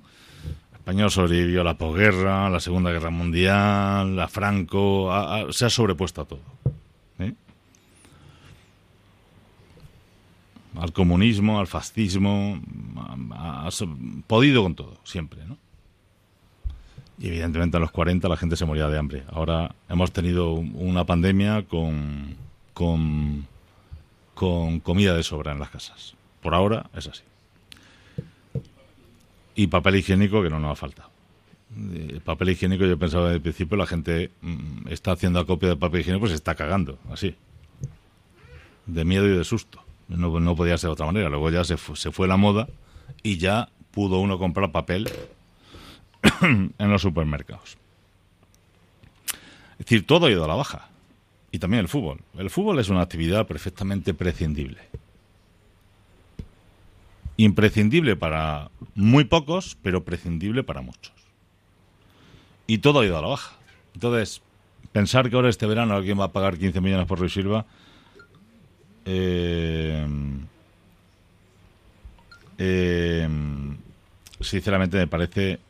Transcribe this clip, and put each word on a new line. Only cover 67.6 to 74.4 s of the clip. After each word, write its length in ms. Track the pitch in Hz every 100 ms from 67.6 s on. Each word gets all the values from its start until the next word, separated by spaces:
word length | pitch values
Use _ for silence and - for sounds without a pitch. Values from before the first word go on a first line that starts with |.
| 107 _ - - _ - - _ _ - - _ _ -
eh, 1040 | - 92 92 90 87 85 82 80 80 78 76 71 71 69 76 _ _ _ _ _ _ _ _ _ _ _ - _ _ _ - - - - - -
eh, 680 | 95 92 90 87 85 82 80 78 73 71 69 73 - - _ _ -
sinceramente 580 | -